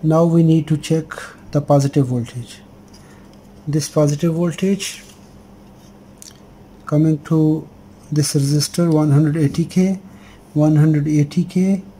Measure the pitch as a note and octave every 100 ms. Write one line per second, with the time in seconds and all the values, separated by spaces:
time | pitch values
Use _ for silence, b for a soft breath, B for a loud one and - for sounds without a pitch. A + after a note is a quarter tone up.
0 | D#3 D#3+ E3+ E3 E3 D#3+ D3+ D3+ - A#3+
1 | - - - - - D3 C#3+ C#3+ C#3 D3
2 | B2+ B2 A#2 B2 A#2 - - - - B
3 | B B B - - - - D3+ D3 -
4 | D3+ D3 E3+ D#3+ F3 D3+ F#3+ G3 - -
5 | - - - - - - - - - -
6 | - - - - - - - - - D3+
7 | D#3+ D3+ - D#3+ D#3 D#3 - - - -
8 | - D3+ C#3+ D3 C#3 D3 C#3+ - E3+ D#3
9 | D3+ C#3+ D#3 D#3+ C#3+ C#3 E3 F#3 F#3 F#3+
10 | - B B B - D3+ D#3 D#3 D#3 D3+
11 | D3 D3+ D3 - E3+ F#3 F#3+ F#3+ - -